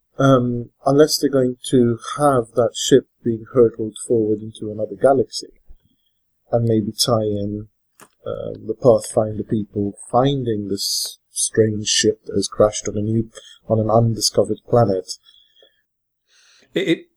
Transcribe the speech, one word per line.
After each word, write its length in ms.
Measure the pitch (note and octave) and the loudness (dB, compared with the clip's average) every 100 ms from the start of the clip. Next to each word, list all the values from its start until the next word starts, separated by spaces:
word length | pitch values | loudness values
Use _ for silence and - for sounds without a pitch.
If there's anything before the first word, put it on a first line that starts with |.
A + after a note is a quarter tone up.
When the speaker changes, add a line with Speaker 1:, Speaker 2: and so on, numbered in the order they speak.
| _ - | _ -2
Speaker 1:
Um, 520 | C3+ C3 B2 A#2+ A#2 _ C3+ | 2 4 2 -4 -8 _ 0
unless 320 | C#3 D3+ - | 4 4 2
they're 120 | C#3+ | 0
going 260 | C3+ B2+ B2+ - | 0 0 -4 0
to 280 | C3 A#2+ A2+ - - | 2 2 0 -8 -2
have 300 | D3 C3+ A2+ | 0 0 -2
that 180 | B2 A#2 | -2 -2
ship 340 | - - C3 - _ | -2 2 4 2 _
being 220 | A#2+ A2+ A2 | -6 -6 -4
hurtled 440 | C3 A#2 - A2 G#2+ - | 2 2 2 -8 -8 -2
forward 320 | A#2+ G#2+ G#2+ | 0 0 -2
into 320 | A2 - G#2+ | -6 -12 -12
another 240 | G#2+ G#2+ G2 | -8 -8 -2
galaxy, 600 | C3 C3+ G#2+ - - _ _ - _ _ _ _ _ _ _ | 0 2 0 -6 -14 _ _ -20 _ _ _ _ _ _ _
and 140 | A#2+ | 0
maybe 280 | A#2 A2 G#2+ | 2 0 0
tie 300 | - - A2+ | -4 0 0
in, 460 | G#2+ G#2 G#2 G#2 G#2+ _ _ _ | 0 -4 -6 -8 -12 _ _ _
uh, 540 | - _ A2 A2 A2 | -20 _ -12 -10 -10
the 200 | G#2+ G#2+ | -12 -10
Pathfinder 680 | A2 B2+ A2 - - A2 G#2 | 2 4 4 2 -2 -2 -6
people 540 | G2 A2 G2+ G#2 G2+ - - | -4 -4 -4 -4 -4 -6 -2
finding 580 | A#2+ C3+ C#3 B2 G#2 G2+ | 0 2 0 -4 -4 -4
this 500 | G2 - - - - _ | -6 -6 -6 -8 -12 _
strange 540 | - - - A2 G#2+ G#2 | -8 -4 0 0 0 -2
ship 360 | - G#2+ - - | 0 0 -2 -4
that 80 | |
has 140 | G2+ - | -4 -4
crashed 380 | - G#2+ - - | 2 2 2 -6
on 80 | G#2 | -4
a 60 | |
new, 280 | G#2 A2+ A2+ - - _ - | -2 -2 -4 -10 -20 _ -2
on 120 | A2 | 0
an 100 | A2 | 2
undiscovered 680 | A2+ A#2 G2+ - - - - - | 4 2 0 -2 0 0 -2 0
planet. 420 | A#2+ A2 F#2 - - _ _ _ _ _ _ _ _ _ _ _ _ _ _ _ | 2 4 0 -4 -14 _ _ _ _ _ _ _ _ _ _ _ _ _ _ _
Speaker 2:
It, 140 | - - | -4 0
it 100 | E3 - | -2 -4